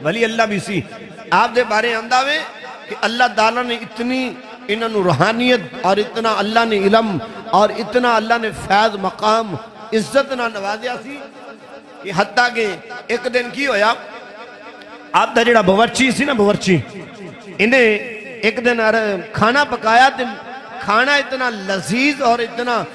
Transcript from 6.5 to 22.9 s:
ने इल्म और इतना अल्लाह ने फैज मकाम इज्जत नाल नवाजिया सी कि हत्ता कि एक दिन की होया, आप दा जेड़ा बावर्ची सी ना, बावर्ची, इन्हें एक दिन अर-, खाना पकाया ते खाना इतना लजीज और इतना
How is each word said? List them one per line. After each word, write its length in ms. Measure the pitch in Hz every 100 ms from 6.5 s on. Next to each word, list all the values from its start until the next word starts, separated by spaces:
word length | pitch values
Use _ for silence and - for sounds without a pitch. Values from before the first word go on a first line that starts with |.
| 220 233
ने 120 | 214
इल्म 420 | 196 220 226 175 - - -
और 180 | 180 208 -
इतना 300 | 220 240 247 226
अल्लाह 220 | 220 233
ने 120 | 220 160
फैज 280 | - 202 220 202
मकाम 580 | 190 175 214 220 226 160 - - -
इज्जत 360 | 220 160 269 277
नाल 180 | 254 240 214
नवाजिया 380 | 196 214 240 247
सी 200 | 262 285 277 - 277 - - - - -
कि 80 | -
हत्ता 360 | 165 208 247 247
कि 160 | 233 220 170 - 240 240
एक 160 | 233 247
दिन 220 | 240 240
की 140 | 202 277
होया, 300 | 214 214 240 - - - - - - 226 - - - - 175
आप 180 | 226 233
दा 80 |
जेड़ा 180 | 226 233
बावर्ची 500 | 185 190 233 - 262
सी 140 | 220 285
ना, 80 |
बावर्ची, 420 | 254 202 202 - 175 110 190 165 - 185 - - 165
इन्हें 260 | 208 262 233 208 247 214 - 233
एक 220 | 208 220
दिन 160 | 240 240
अर-, 420 | 220 220 214 196 160 -
खाना 280 | 214 262 285
पकाया 440 | 240 220 233 269
ते 160 | 262 247 202 - 254 - -
खाना 340 | - 214 262 285
इतना 320 | 262 262 254
लजीज 720 | 220 190 196 160 220 277 277
और 200 | 254 240
इतना 440 | 233 233 247 233 170